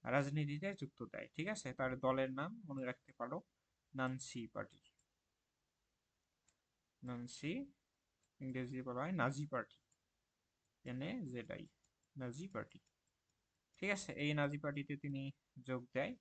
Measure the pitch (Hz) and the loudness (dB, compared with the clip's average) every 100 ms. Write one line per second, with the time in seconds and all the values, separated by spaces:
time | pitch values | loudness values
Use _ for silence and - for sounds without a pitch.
0 | 117 131 139 147 147 147 196 196 135 - | 6 4 6 4 2 0 -2 -2 -6 -6
1 | 120 - - - 175 214 131 123 131 127 | -8 -6 -8 -4 -2 -2 -4 0 2 4
2 | 131 131 135 131 156 226 185 139 127 123 | 4 6 4 2 -2 -4 -6 -2 -2 -4
3 | - - 120 151 - _ _ _ _ 139 | -10 -6 -4 -4 -6 _ _ _ _ 0
4 | 131 131 - 123 113 107 104 - _ _ | 0 0 -4 -6 -4 -4 -6 -10 _ _
5 | _ _ _ _ _ _ _ _ _ _ | _ _ _ _ _ _ _ _ _ _
6 | _ _ _ _ _ _ _ _ _ _ | _ _ _ _ _ _ _ _ _ _
7 | 123 120 123 - 143 226 277 _ _ _ | -6 -4 -4 -4 -2 -2 -4 _ _ _
8 | _ _ _ _ 131 127 127 127 127 123 | _ _ _ _ -4 -2 -2 -2 -2 0
9 | 151 185 123 139 147 127 107 - _ _ | 2 4 4 4 0 0 0 -8 _ _
10 | _ _ _ _ _ _ _ _ 123 127 | _ _ _ _ _ _ _ _ -8 -4
11 | 143 247 156 123 120 - - _ _ _ | -2 -2 -4 -6 -6 -8 -8 _ _ _
12 | _ 139 127 123 190 190 - - _ _ | _ -6 -6 -4 -6 -6 -6 -12 _ _
13 | _ _ _ _ _ _ _ _ 190 196 | _ _ _ _ _ _ _ _ 0 0
14 | - - 147 151 143 147 151 143 139 143 | -2 2 4 6 4 2 -2 -2 -2 -2
15 | 143 139 135 - _ - 127 127 123 131 | -2 -2 -4 -8 _ -14 -2 -2 0 0
16 | 156 247 | 0 -2